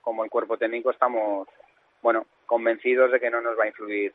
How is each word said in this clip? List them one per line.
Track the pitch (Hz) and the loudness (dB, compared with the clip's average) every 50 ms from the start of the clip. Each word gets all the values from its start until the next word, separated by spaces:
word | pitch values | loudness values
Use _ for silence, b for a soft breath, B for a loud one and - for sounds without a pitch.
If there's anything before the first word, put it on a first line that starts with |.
como | _ 120 113 110 110 | _ -6 -6 -4 -6
el | 110 | -2
cuerpo | - 120 113 104 113 | -2 -2 -2 -2 -4
técnico | 110 117 113 117 120 113 127 | -2 -2 -4 -4 -2 -2 -2
estamos, | 120 _ 131 123 123 113 107 107 101 98 98 - _ _ - _ _ _ _ _ _ _ | 0 _ 0 0 0 0 -2 -2 -2 -4 -6 -10 _ _ -20 _ _ _ _ _ _ _
bueno, | - 117 113 113 110 _ _ _ _ | 0 2 2 2 -2 _ _ _ _
convencidos | - 113 117 117 113 113 110 - 123 127 127 131 127 | -2 -2 0 2 0 -2 0 0 0 4 4 4 4
de | 123 127 | 4 2
que | 120 120 | 0 0
no | 117 117 | -2 -2
nos | 117 117 113 | -4 -2 0
va | 110 110 | 0 -2
a | 107 | -2
influir | 101 - 110 104 104 101 101 98 - | -2 -10 -10 -6 -4 -4 -4 -4 -6